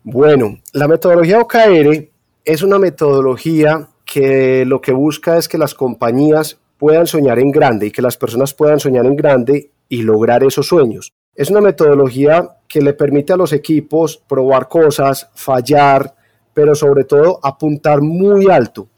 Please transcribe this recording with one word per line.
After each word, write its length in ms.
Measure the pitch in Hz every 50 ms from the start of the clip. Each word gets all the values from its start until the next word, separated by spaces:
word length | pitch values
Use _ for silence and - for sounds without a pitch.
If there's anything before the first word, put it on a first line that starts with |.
Bueno, 560 | _ 110 117 120 147 151 147 131 117 104 104 - _ -
la 160 | - 139 147
metodología 520 | 147 165 165 - 185 175 175 170 165 202 233
O 80 | 226
K 180 | 226 - 233 220
R 460 | 214 185 160 143 147 156 156 151 _ _ _ _ _ _ _ _
es 180 | 151 160 151 185
una 160 | 196 202 196
metodología 1080 | 190 175 - - 160 147 139 139 135 131 127 120 - 165 165 156 151 151 156 160 151 _ _ _ _
que 580 | - - 147 135 135 135 135 131 131 131 131 127
lo 140 | 127 135 131
que 140 | - 139 127
busca 440 | 131 143 156 147 - - 170 165
es 120 | 170 156 -
que 80 | -
las 180 | 160 151 135 -
compañías 800 | - 135 123 113 _ 127 117 120 135 143 151 151 156 156 156 - _ _ _ _
puedan 280 | _ 143 151 156 165 170
soñar 320 | 165 - 160 143 131 117
en 140 | 117 131 143
grande 360 | 135 151 143 135 117 104 104
y 40 | 104
que 100 | - -
las 140 | 123 123 -
personas 380 | _ - 113 117 123 135 139 -
puedan 260 | _ 151 147 151 143
soñar 260 | - 143 127 123 120
en 120 | 131 143
grande 540 | 147 151 151 139 127 117 127 143 143 - _ _ _ _ _
y 120 | 127 120
lograr 420 | 110 110 110 107 113 113 120 123 131
esos 220 | 135 - 151 139
sueños. 440 | - 185 170 139 117 101 - - - _ _ _ _ _
Es 160 | - 143 -
una 80 | 196 214
metodología 920 | 208 196 - - 165 147 143 139 139 131 120 131 143 147 156 170 175 - _ _ _
que 140 | _ - 156
le 120 | 143 143 143
permite 400 | - 151 139 139 143 143 - 185
a 40 |
los 140 | 180 180 147
equipos 680 | 151 143 147 - 156 147 147 - 151 160 165 147 151
probar 520 | _ _ _ 139 135 127 131 135 131 123 -
cosas, 600 | - 165 160 151 143 - 139 139 135 - - _ _
fallar, 800 | - - - 131 127 120 120 147 143 143 143 135 135 131 - _ _ _ _ _ _ _ _ _
pero 200 | 151 147 151 147
sobre 280 | 147 156 143 139 139 131
todo 360 | - 147 143 151 175 185 - -
apuntar 580 | 139 139 _ 156 156 151 147 - 156 151 143
muy 480 | 147 156 165 175 190 202 202 196 196 196
alto 380 | 180 151 117 104 _ - 98 _ _